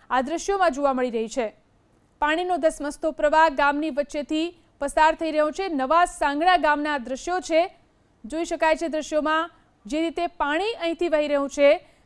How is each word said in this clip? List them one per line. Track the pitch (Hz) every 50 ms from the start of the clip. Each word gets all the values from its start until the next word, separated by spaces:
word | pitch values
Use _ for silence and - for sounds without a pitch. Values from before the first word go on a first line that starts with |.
| _ _
આ | 233 254
દ્રશ્યોમાં | 269 262 320 330 - - 403 392 381 339
જોવા | 262 269 285 277 262
મળી | 254 254 254
રહી | 220 226 220 220
છે. | - 277 233 214 - _ _ _ _ _ _ _ _ _ _ _ _ _
પાણીનો | - 294 311 330 359 359 359 330
ધસમસતો | 269 320 311 - 294 294 285 - - 320
પ્રવાહ | 302 - 311 302 302 311 320 330
ગામની | 285 262 285 285 285 285 302 311
વચ્ચેથી | 262 277 294 - - 302 285 - 311 311 320 339 349 _ _ _ _ _
પસાર | 285 285 - - 311 320 320
થઈ | - 330 311
રહ્યો | 302 302 302 302
છે. | 302 - 392 392
નવા | 339 269 262 262 311 339 359
સાંગણા | 349 - - 330 285 285 294 320 370 370 349
ગામના | 285 302 294 294 294 302 294 285
દ્રશ્યો | 226 233 262 254 - - 349 370
છે, | - - 330 320 349 392 - _ _ _ _ _ _ _ _ _ _
જોઈ | 214 294 320 339
શકાય | 330 339 311 330 320 320
છે | 320 339 320
દ્રશ્યોમાં | 262 311 294 - 320 302 277 311 311 320 330 339 - _ _ _ _ _ _
જે | 208 254 311
રીતે | 330 330 - - 339 349
પાણી | - _ - 285 294 330 381 440 466
અહીંથી | - 339 339 330 320 349 339
વહી | 311 302 302 294
રહ્યું | 294 277 277 277
છે. | - 294 285 285 302 359 - _ _ _ _